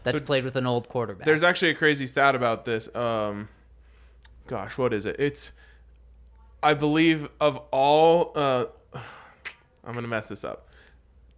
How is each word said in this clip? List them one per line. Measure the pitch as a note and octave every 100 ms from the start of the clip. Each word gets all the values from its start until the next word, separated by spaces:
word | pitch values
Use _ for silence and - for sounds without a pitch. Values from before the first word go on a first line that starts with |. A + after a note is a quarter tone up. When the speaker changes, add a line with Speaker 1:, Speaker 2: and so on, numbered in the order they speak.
Speaker 1:
that's | B2 D3
Speaker 2:
So |
Speaker 1:
played | C#3+ C3+
with | B2+ B2+
an | B2+
old | A#2+ -
quarterback? | B2+ A2 F#2+ D#3
Speaker 2:
There's | D#3
actually | F3 F3 E3+
a | D3+
crazy | D#3 C#3+ C3
stat | C#3+ C#3
about | B2+ A#2+ A2
this. | B2+ A2+ - A#2
Um, | A#2+ A2+ G#2+ G#2 G#2+ _ _ - - _ - _ - - -
gosh, | A2+ G2 -
what | A2+
is | G#2+ G2
it? | -
It's, | C#3+ C#3+ - - - - - - - - - - - -
I | D3+
believe, | D3 D3 D#3 E3 D#3+ D3 -
of | D3+ C3 -
all, | C3+ C#3 D3+ E3 E3+ D#3+
uh, | D3+ C#3 B2+ A#2 - _
<sighs> | - - - - _ - - _ _
I'm | -
gonna | A#2+ A#2
mess | A2 G#2+
this | G2+
up. | A#1+ G#1 - - _ _ _ _ _